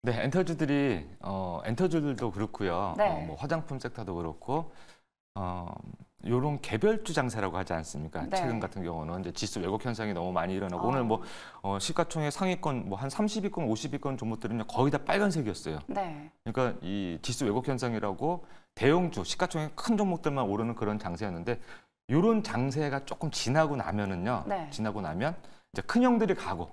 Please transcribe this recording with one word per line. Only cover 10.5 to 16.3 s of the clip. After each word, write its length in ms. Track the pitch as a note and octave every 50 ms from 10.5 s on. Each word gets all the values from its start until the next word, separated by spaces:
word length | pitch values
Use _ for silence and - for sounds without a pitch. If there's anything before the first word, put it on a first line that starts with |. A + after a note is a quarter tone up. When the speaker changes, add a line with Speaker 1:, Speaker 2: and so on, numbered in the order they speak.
| F#2+
Speaker 1:
일어나고 280 | G2 G2+ F#2 F2 F2 -
Speaker 2:
어. 40 | A#2
Speaker 1:
오늘 160 | C3+ C3+ A#2+
뭐, 180 | A2 A2 A2 - - - - - - - -
어, 160 | - G2 G2 G2
시가총액 540 | - - - - E3 - - D#3+ D3+ D3
상위권 560 | - - F#3+ F#3 F3+ F3+ - D#3 C3+ A#2+ F2+ F#2+
뭐 80 | G2 G2
한 120 | B2+ C3+
삼십 340 | - - G#3 G#3+ G#3 A3+ F#3
위권, 200 | G#3 - E3+ D#3+ A2
오십 240 | A2+ A2+ - C3 C3
위권 220 | C#3 - C#3+ C3
종목들은요 480 | A#2 A2 A2+ A2 G#2+ - G#2+ A2+ A#2 G#2+
거의 240 | - - A2+ B2+ C#3+
다 80 | C#3+ C#3
빨간색이었어요. 840 | - - - G3 G#3+ G3+ D#3+ D#3+ B2+ G#2+ F2+ - - - D#2 D2 - -
Speaker 2:
네. 420 | - G3+ F#3+ E3+ D#3 D3 D3+ D#3